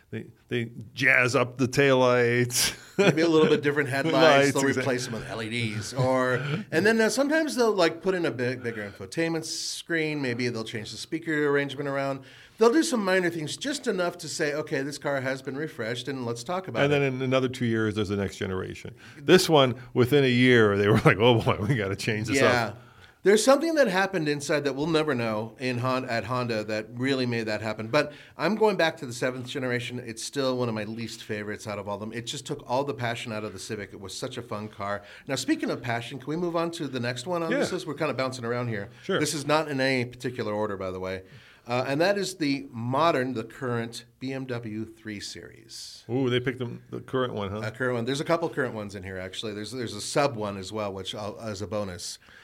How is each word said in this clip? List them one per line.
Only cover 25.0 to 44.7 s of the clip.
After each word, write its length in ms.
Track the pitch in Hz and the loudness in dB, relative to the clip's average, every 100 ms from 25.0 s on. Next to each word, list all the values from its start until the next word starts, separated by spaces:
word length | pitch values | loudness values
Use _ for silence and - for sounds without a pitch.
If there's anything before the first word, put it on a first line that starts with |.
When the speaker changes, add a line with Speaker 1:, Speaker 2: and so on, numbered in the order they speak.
| 151 | 2
Speaker 2:
know 440 | 123 117 107 110 - | 0 0 -2 -6 -6
in 200 | 127 120 | -4 -2
Hon-, 260 | 127 127 | 0 -2
at 200 | 127 117 | -2 -4
Honda 380 | 98 127 117 110 | -2 -4 -2 -2
that 220 | 104 107 110 | -2 -6 -6
really 300 | 120 131 131 123 | -4 -2 0 0
made 200 | 117 110 | -2 -2
that 160 | 107 | -4
happen. 260 | 110 110 110 | -4 -6 0
But 240 | 147 143 - - - | 0 0 -8 -18 -4
I'm 160 | 165 | -2
going 220 | 214 214 185 | 2 2 4
back 200 | 160 165 | 0 0
to 80 | 131 | -10
the 60 | |
seventh 360 | 113 131 127 123 | -4 -4 -4 -8
generation. 500 | 143 127 123 120 123 | -6 -2 -2 -4 -8
It's 240 | 107 113 | -10 -10
still 340 | - 143 131 123 | -8 -2 0 0
one 120 | 120 | -2
of 60 | |
my 100 | 110 | -2
least 400 | 104 113 110 - | -6 -8 -10 -12
favorites 420 | - 107 104 101 110 | -8 -8 -6 -8 -8
out 140 | 101 | -8
of 80 | 101 | -6
all 60 | |
of 60 | 101 | -8
them. 120 | 110 | -6
It 140 | 117 120 | -8 -8
just 200 | 139 - | -10 -8
took 160 | 135 - | -10 -4
all 160 | 127 | -2
the 100 | 143 | -2
passion 380 | 123 117 120 123 | -4 -4 -4 -6
out 100 | 107 | -6
of 120 | 107 | -8
the 40 | 92 | -10
Civic. 340 | - 107 98 | -10 -8 -8
It 80 | 92 | -12
was 140 | 95 - | -12 -10
such 200 | 127 123 | -10 -10
a 60 | |
fun 260 | 120 107 107 | -10 -10 -10
car. 340 | - 101 101 - - - | -8 -6 -6 -8 -16 -6
Now, 80 | 135 | -4
speaking 340 | - 311 294 | -2 -2 -2
of 120 | 139 | -4
passion, 360 | 123 117 120 135 | -4 -4 -4 -10
can 100 | - | -6
we 80 | 165 | -4
move 180 | 175 | -2
on 160 | 165 170 | -2 -2
to 140 | 170 139 | -4 -6
the 140 | 127 | -4
next 260 | 120 123 180 | -4 -4 -4
one 160 | 175 | -4
on 80 | 170 | 0
Speaker 1:
Yeah. 80 | 269 | 0
Speaker 2:
this 140 | - | 0
list? 140 | 185 156 | -4 -6
We're 60 | |
kinda 200 | 139 147 | -4 -2
bouncing 300 | 117 131 127 | -2 -4 -4
around 240 | 117 120 120 | -4 -4 -4
here. 220 | 104 98 - | -4 -8 -12
Speaker 1:
Sure. 160 | - 170 | -2 0
Speaker 2:
This 160 | 151 | 0
is 120 | 151 139 | -2 2
not 220 | 156 147 | 2 2
in 120 | 135 | 0
any 240 | 135 131 | 2 2
particular 480 | 120 - 127 123 107 | -2 -4 -6 -4 -2
order, 240 | 104 104 95 | 0 -2 -2
by 160 | 92 | -6
the 80 | 92 | -4
way. 220 | 92 95 - - - - | -6 -6 -10 -20 -20 -18
Uh, 200 | - 123 131 | -4 -2 0
and 140 | 143 | 2
that 180 | 180 202 | 2 2
is 160 | 185 - | -2 -2
the 280 | 147 139 - | -2 -2 -4
modern, 640 | 117 117 135 165 143 131 | -6 -2 4 4 4 0
the 100 | 113 | -4
current 600 | 113 - 127 117 113 - - - | -8 -6 -4 -2 -4 -10 -18 -12
B 140 | 131 | -8
M 140 | 135 131 | -8 -6
W 380 | 117 117 | -8 -6